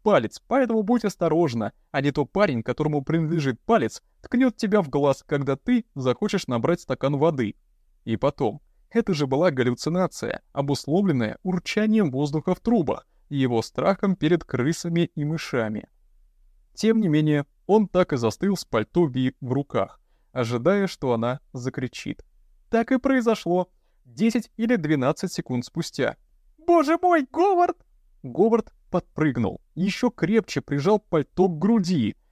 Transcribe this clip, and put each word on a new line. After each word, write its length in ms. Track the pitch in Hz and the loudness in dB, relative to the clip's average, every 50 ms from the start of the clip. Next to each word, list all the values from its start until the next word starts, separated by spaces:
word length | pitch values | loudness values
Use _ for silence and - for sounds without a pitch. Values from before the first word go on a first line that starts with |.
| _ | _
палец, 400 | 214 202 147 113 107 - - - _ | 2 4 4 2 0 -6 -10 -8 _
поэтому 340 | 226 277 262 220 226 220 208 | 0 0 2 2 0 -2 0
будь 220 | 185 247 240 - | 2 0 0 0
осторожна, 680 | 202 - - 175 165 156 165 175 151 117 117 107 110 - _ _ _ | -2 -4 -2 0 0 2 2 2 2 0 -2 -4 -4 -8 _ _ _
а 100 | - 143 | -6 -2
не 100 | 139 147 | 0 0
то 140 | 139 151 143 | 0 0 -4
парень, 380 | - - 190 208 202 135 117 110 | -2 0 0 0 2 0 -2 -4
которому 400 | - 123 - 151 151 151 143 131 | -4 -4 -2 -2 -2 -2 -2 -2
принадлежит 580 | - 151 165 165 151 170 170 139 135 120 - | -2 -2 0 0 0 -2 -2 -2 -2 -4 -4
палец, 420 | _ - 233 214 131 113 - - - _ _ _ - | _ 0 2 2 2 0 -4 -8 -18 _ _ _ -12
ткнёт 340 | - - 240 269 254 220 | -4 0 2 2 2 2
тебя 240 | - - 202 196 208 | 0 -2 0 2 0
в 80 | 180 139 | 0 0
глаз, 340 | 120 147 143 143 139 - - | 0 0 2 2 2 0 -2
когда 300 | - 147 143 143 131 135 | -4 -4 -2 0 -2 -2
ты 280 | 135 - - 247 240 220 - _ | -2 0 0 0 0 0 -4 _
захочешь 540 | 143 127 127 120 - 208 208 - 185 - - | -4 0 0 0 0 -2 -2 -2 -2 -2 -2
набрать 320 | 127 117 113 143 175 170 | -4 -2 0 0 0 0
стакан 380 | - - 135 - - 139 147 139 | -2 -6 -6 -4 -2 -2 0 2
воды". 380 | 143 165 160 131 117 98 - - _ _ _ _ _ _ _ _ _ | 2 0 2 0 -2 -2 -4 -8 _ _ _ _ _ _ _ _ _
И 120 | 113 113 | -6 -4
потом, 460 | 104 - 143 - - 143 110 107 147 - _ _ _ _ _ | 0 0 -2 -2 0 -2 -2 -2 -4 -12 _ _ _ _ _
это 220 | - 233 226 - 185 | -2 -2 0 0 0
же 140 | 143 147 | -2 0
была 240 | 131 135 139 170 185 | 0 0 2 2 2
галлюцинация, 880 | 143 127 120 127 123 - - 151 165 180 185 165 - - - 110 - - - _ _ | 2 2 0 0 0 -2 -4 -4 -2 0 -2 -2 -2 -6 -8 -8 -8 -8 -10 _ _
обусловленная 840 | - 139 143 143 - - - 147 185 202 190 151 127 117 107 - - _ | -6 -2 -2 -4 -4 -4 -2 0 0 2 2 2 0 0 -2 -4 -6 _
урчанием 680 | 185 180 180 - - - 214 214 220 214 220 208 151 | -4 -4 -4 -4 -4 -2 -2 0 2 2 2 2 2
воздуха 440 | 123 131 147 147 139 156 - - 180 | 0 -2 -4 -2 -2 -4 -2 -2 -2
в 60 | - | -2
трубах 460 | _ 226 240 226 156 - - - - _ _ _ _ _ | _ 0 2 2 2 0 -2 -6 -8 _ _ _ _ _
и 80 | 147 | -2
его 240 | 139 131 123 120 113 | 0 0 2 2 0
страхом 560 | 113 - - - 139 175 196 - - 196 185 | -2 -2 -4 -2 0 0 0 2 0 0 0
перед 280 | - 151 156 175 165 - | 0 2 2 0 0 0
крысами 680 | - - 123 120 143 165 - - 175 170 170 170 160 - | -4 -4 -2 0 -2 -2 -2 -4 -4 0 0 -2 -2 -2
и 100 | - 147 | -6 -4
мышами. 600 | 147 160 160 - - - 127 113 110 107 104 - - _ _ _ _ _ _ _ _ _ _ _ _ _ _ _ _ _ | -4 -4 -6 -6 -6 -4 -4 -2 -2 -4 -8 -10 -14 _ _ _ _ _ _ _ _ _ _ _ _ _ _ _ _ _
Тем 280 | - - 220 226 226 | -2 2 2 2 4
не 80 | 214 175 | 2 2
менее, 360 | 147 151 156 151 147 147 143 - _ _ _ | 2 2 2 2 2 0 -2 -4 _ _ _
он 200 | - 190 220 214 | 2 2 4 4
так 280 | 180 - 180 180 - 151 | 2 2 2 2 2 0
и 20 | |
застыл 400 | 123 117 110 - - - 196 196 | 0 0 0 -2 0 -2 -2 -2
с 80 | - - | -2 -4
пальто 400 | - - 113 107 - _ 175 175 | -2 -2 -2 -2 0 _ 0 0
Ви 300 | 147 123 131 127 127 - _ - | 2 0 0 -2 -2 -2 _ -6
в 100 | 123 127 | -4 -4
руках, 480 | 139 143 - - 120 95 - - _ _ _ _ _ _ _ _ | -4 -4 -4 -2 -4 -4 -4 -6 _ _ _ _ _ _ _ _
ожидая, 540 | 127 123 113 123 117 120 165 196 202 196 | -4 -4 -2 -2 0 0 2 2 2 0
что 260 | 185 - - - 131 120 | -2 -4 -6 -2 -2 -2
она 280 | 113 113 120 127 135 - _ - | 0 -2 -4 -4 -6 -10 _ -14
закричит. 720 | 135 120 127 - - 127 120 - - - - - - - _ _ _ _ _ _ _ _ _ | -8 -8 -8 -6 -6 -8 -8 -8 -10 -10 -10 -10 -12 -14 _ _ _ _ _ _ _ _ _
Так 220 | - 226 233 - 262 | -2 -2 0 0 -2
и 60 | 262 | 0
произошло. 720 | - 269 269 262 226 233 220 - - 170 175 180 180 - _ _ _ _ _ _ _ | 0 0 0 2 2 0 0 0 0 -2 0 0 -2 -4 _ _ _ _ _ _ _
Десять 460 | 131 117 117 196 226 214 247 208 - _ | -20 -6 0 0 2 2 0 -4 -6 _
или 200 | - 220 226 247 | -6 -2 0 0
двенадцать 560 | 214 151 147 160 143 123 135 160 - - 180 - | 0 2 0 0 2 2 0 0 -2 -4 -6 -6
секунд 320 | - - - 127 123 123 | -8 -6 -4 -4 -4 -6
спустя. 520 | - - 165 170 - - - 127 113 - - _ _ _ _ _ _ _ _ | -6 -8 -8 -8 -8 -4 -4 -4 -4 -4 -6 _ _ _ _ _ _ _ _
"Боже 400 | 311 349 339 339 294 277 330 339 | 0 2 2 4 4 2 0 2
мой, 260 | 359 359 349 320 269 - | 2 2 2 2 0 -2
Говард!" 460 | - 302 349 403 381 349 349 349 349 - _ _ _ _ _ _ _ _ - | -2 0 2 2 4 2 2 0 -2 -6 _ _ _ _ _ _ _ _ -16
Говард 500 | 131 117 139 196 226 226 226 - - _ _ _ _ | -12 0 2 2 4 4 2 0 -4 _ _ _ _
подпрыгнул, 720 | - 180 - - _ - 151 151 127 123 113 95 - - - _ _ | -4 -4 -4 -4 _ -2 0 0 0 0 -2 -2 -4 -6 -14 _ _
ещё 360 | 151 175 202 185 - - 247 | -4 -4 -2 -2 0 -2 -2
крепче 500 | - - - 165 214 226 - - - 147 | 0 -2 -2 0 2 0 0 0 -6 -6
прижал 380 | - - 139 143 139 185 214 208 | -4 -4 -4 -2 2 2 2 0
пальто 500 | - _ - 160 135 - _ - 185 190 | 0 _ -2 -2 -2 -2 _ 0 0 0
к 100 | 170 151 | 2 0
груди. 580 | 160 208 233 226 180 165 185 156 113 101 - - _ _ | 0 2 2 2 2 2 0 0 0 0 -2 -6 _ _